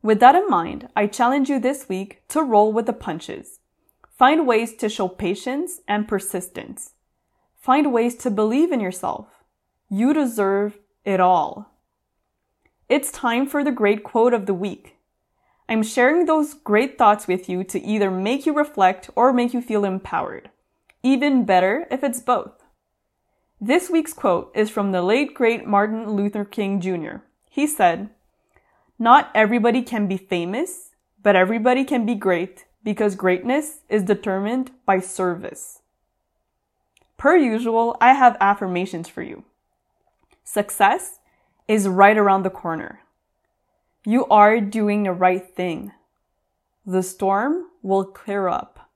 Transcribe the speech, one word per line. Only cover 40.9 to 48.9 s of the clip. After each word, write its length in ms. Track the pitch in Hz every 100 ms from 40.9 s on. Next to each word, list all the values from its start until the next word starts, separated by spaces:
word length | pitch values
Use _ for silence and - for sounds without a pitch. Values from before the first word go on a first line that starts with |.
| 320 - - _ _ _ _ -
is 180 | 214 196
right 320 | 185 202 214
around 240 | 202 196
the 80 | 190
corner. 520 | - 175 160 - - _ _ _ _ _ _ _ _ _ _ 214
You 180 | 240 -
are 340 | 208 208 226
doing 420 | 202 226 208 208
the 100 | 196
right 340 | 180 185 185 180
thing. 460 | - 180 160 202 _ _ _ _ _ _ _ _ _ 196
The 160 | 185
storm 640 | 185 - 196 196 254 339 349 _
will 240 | 190 190 190
clear 420 | - - 202 185
up. 400 | - - - _